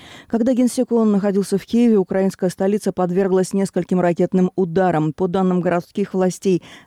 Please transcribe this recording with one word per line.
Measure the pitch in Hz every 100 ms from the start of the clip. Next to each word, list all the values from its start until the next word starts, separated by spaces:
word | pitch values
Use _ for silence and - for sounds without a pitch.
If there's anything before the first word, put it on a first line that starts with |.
| - - -
Когда | 233 240
генсек | 240 247 - 240
оон | 233 220
находился | 202 202 196 190 196
в | -
Киеве, | 233 240 214
украинская | 185 190 190 - 185
столица | - 196 208 202
подверглась | 185 180 180 196 185 180
нескольким | 196 196 185 170 180
ракетным | 175 170 175 185 185 -
ударам. | 185 165 185 156 156
По | - 185
данным | 190 185 180
городских | 175 175 - - 196 190
властей, | 185 - 196 175 - -